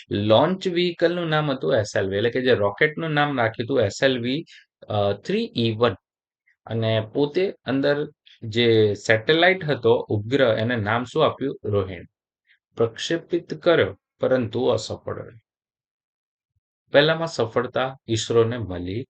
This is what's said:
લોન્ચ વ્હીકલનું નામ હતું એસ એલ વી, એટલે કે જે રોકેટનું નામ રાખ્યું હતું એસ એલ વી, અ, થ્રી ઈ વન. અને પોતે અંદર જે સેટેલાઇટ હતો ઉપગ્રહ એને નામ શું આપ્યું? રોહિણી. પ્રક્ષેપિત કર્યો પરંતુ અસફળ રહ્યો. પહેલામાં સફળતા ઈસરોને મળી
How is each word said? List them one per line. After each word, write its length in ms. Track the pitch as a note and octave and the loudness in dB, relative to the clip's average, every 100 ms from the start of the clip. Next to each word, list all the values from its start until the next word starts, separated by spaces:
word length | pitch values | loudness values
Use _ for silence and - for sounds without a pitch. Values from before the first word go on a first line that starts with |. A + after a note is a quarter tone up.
| - | -6
લોન્ચ 580 | G2+ G#2 G#2+ D#3 F#3+ F#3+ | -4 4 4 4 0 -2
વ્હીકલનું 600 | E3+ F3 E3 E3 F3 E3+ | 0 -2 0 0 0 -2
નામ 240 | D#3 D3+ | 0 0
હતું 220 | C3 - | -2 0
એસ 180 | C3+ G2+ A2 | 0 0 -2
એલ 120 | G2 | -2
વી, 80 | G2 | 0
એટલે 140 | A#2 | 0
કે 120 | B2+ | 0
જે 120 | B2+ | 2
રોકેટનું 560 | G#2+ G2+ - D3+ D#3 E3 | 2 2 0 -2 0 -4
નામ 280 | D3 D3 C3+ | 0 0 0
રાખ્યું 280 | A2+ A2 A#2 | -2 -2 -4
હતું 140 | C3+ | 0
એસ 120 | G#2 - | 0 2
એલ 180 | C3+ B2+ | 0 0
વી, 240 | A#2 C#3 F3+ - _ _ - | -2 -4 -6 -18 _ _ -6
અ, 240 | G#2 G2+ | -2 0
થ્રી 400 | G2+ - G3+ A#3 - | -2 -2 -4 -2 -2
ઈ 180 | A2+ G#2+ | -2 2
વન. 180 | A#2 - _ _ _ _ _ _ - | 0 0 _ _ _ _ _ _ -8
અને 340 | A2+ A2+ A2 | -4 0 0
પોતે 540 | A2 C#3 C#3+ F3 G3 - | -2 -2 0 0 -2 -4
અંદર 420 | - C3+ C#3+ C#3+ D3 - _ _ | -4 -2 0 0 -4 -10 _ _
જે 520 | A2+ A2 A#2 A2+ G#2+ | -6 2 4 6 4
સેટેલાઇટ 680 | G2 - A2 A2 D#3 F3 F#3+ | 0 2 2 4 4 4 2
હતો 420 | D#3 C#3 A2+ B2 - | -2 0 2 2 0
ઉપગ્રહ 500 | A2+ G#2+ C3+ B2+ G#2+ | -4 -2 2 2 2
એને 180 | A2 A#2+ | 0 -2
નામ 280 | G2+ A#2 | 0 -2
શું 220 | B2 D#3 D#3+ | -2 0 0
આપ્યું? 320 | - C3+ - | 0 -6 -6
રોહિણી. 420 | - G2+ F#2+ F2+ - _ _ _ _ _ _ - | -2 -2 -2 -8 -16 _ _ _ _ _ _ -2
પ્રક્ષેપિત 760 | A#2 - - E3 E3 F3 E3+ | -2 -2 -6 -6 -2 -6 -4
કર્યો 420 | D#3 - D#3+ G2 G2 _ _ | -4 2 2 2 -2 _ _
પરંતુ 460 | C3 C3 A#2 A#2 B2+ | 0 0 -2 -2 0
અસફળ 480 | A2 - G#2 - | -2 -4 -10 -10
રહ્યો. 240 | - G#2+ A#2+ _ _ _ _ _ _ _ _ _ _ _ _ _ _ _ | -12 -12 -20 _ _ _ _ _ _ _ _ _ _ _ _ _ _ _
પહેલામાં 360 | C#3 D3+ D#3+ E3 | 2 4 0 -4
સફળતા 680 | - A2+ - A#2+ B2 C3 C3+ - | -4 -2 -2 -2 -4 -4 -6 -6
ઈસરોને 500 | A2+ - A#2 A2+ A#2+ | -4 2 2 2 0
મળી 460 | G2 F2+ F2+ G2+ C3+ | -6 -8 -6 -8 -10